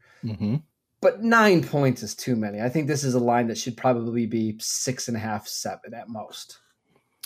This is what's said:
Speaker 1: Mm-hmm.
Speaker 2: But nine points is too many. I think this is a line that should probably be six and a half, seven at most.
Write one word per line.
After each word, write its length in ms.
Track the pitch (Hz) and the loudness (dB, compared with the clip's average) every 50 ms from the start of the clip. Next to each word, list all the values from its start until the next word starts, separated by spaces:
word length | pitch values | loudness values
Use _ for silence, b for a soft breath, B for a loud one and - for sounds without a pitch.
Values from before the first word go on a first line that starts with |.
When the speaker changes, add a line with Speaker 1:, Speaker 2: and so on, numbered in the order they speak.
| b b b b - | b b b b -8
Speaker 1:
Mm-hmm. 340 | 113 104 - 104 104 127 156 - _ _ _ _ _ _ _ | -8 -6 -4 -2 -2 -2 -2 -4 _ _ _ _ _ _ _
Speaker 2:
But 220 | 196 180 - 196 226 | 2 2 2 2 2
nine 400 | 226 233 226 214 208 180 160 135 | 4 6 8 8 8 6 6 4
points 400 | - 156 143 139 131 123 - 110 | 2 2 2 2 2 2 0 -4
is 120 | 101 - | -10 -10
too 200 | - - 131 123 | -6 -4 -2 0
many. 260 | 110 107 101 101 104 | 0 -2 -2 -4 -4
I 80 | 113 127 | -2 0
think 180 | 127 160 143 | 0 0 0
this 160 | 139 151 135 139 | 0 0 0 0
is 100 | 131 123 | 0 2
a 60 | 123 | 2
line 280 | 120 120 120 120 120 | 4 4 4 4 2
that 100 | 110 107 | 0 -2
should 200 | - - 127 113 | -4 -6 -8 -6
probably 480 | - - 131 123 117 113 117 117 120 117 | 0 2 2 2 2 0 -2 -2 -2 0
be 320 | 107 117 113 110 110 107 - | 0 0 0 0 -2 -4 -6
six 480 | - - - - - 135 127 - - | -6 -6 -4 -4 -4 -4 -4 -4 -6
and 100 | 127 117 | -6 -6
a 20 | 104 | -4
half, 280 | 104 110 107 104 - | -4 -4 -6 -6 -6
seven 460 | - - - - 101 92 - - 110 117 | -8 -10 -8 -8 -8 -10 -10 -12 -16 -16
at 160 | 117 - 110 | -16 -14 -12
most. 500 | 117 107 101 - - - - - - - _ _ _ _ _ _ _ _ _ _ _ _ - | -12 -12 -12 -14 -14 -16 -18 -18 -20 -20 _ _ _ _ _ _ _ _ _ _ _ _ -14